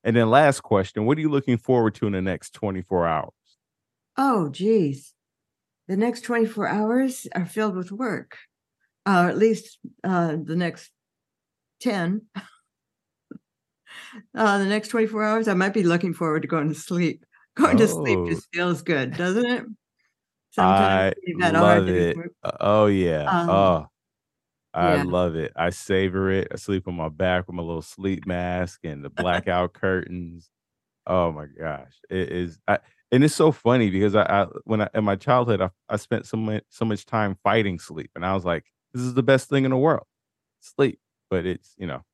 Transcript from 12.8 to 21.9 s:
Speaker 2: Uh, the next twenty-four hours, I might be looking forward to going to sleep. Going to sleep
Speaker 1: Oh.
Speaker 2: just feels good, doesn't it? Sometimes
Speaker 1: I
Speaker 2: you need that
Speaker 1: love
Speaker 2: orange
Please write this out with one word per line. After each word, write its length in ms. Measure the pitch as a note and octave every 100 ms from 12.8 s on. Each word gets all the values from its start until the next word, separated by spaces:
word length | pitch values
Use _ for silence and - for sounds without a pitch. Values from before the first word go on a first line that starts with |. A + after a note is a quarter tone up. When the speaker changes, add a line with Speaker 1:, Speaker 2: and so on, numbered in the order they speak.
| _ _ _ _ _ - _ _ _ _ _ - - A#3+ _
Speaker 2:
Uh, 240 | - G#3+ G3+
the 80 | G3
next 220 | G#3+ G#3+
twenty-four 340 | A#3 A3 A3
hours, 260 | G#3+ A3 A3
I 60 |
might 200 | F#3 F#3+
be 80 | G#3+
looking 320 | F3 E3+ F3+
forward 280 | - E3 D#3
to 60 | D3+
going 200 | E3 D3+
to 60 |
sleep. 500 | D3 - F3 E3+ - _ _ _ -
Going 200 | D4 A3+
to 100 | G#3+
sleep 300 | E3 C#3 F#2+
Speaker 1:
Oh. 100 | F2
Speaker 2:
just 200 | D#2+ -
feels 300 | F3 F3+ D#3
good, 340 | - D3+ B2+ D#3
doesn't 280 | F3+ G3+ A#3+
it? 180 | B3 A3+ G#3+ _ _ _ _ _ _ _
Sometimes 640 | - F#2 G2 G2 F#2+ F#2+ -
Speaker 1:
I 40 | F3+
Speaker 2:
you 80 | E3+
need 60 |
that 120 | F3+
Speaker 1:
love 100 | - - G2+
Speaker 2:
orange 40 | F#2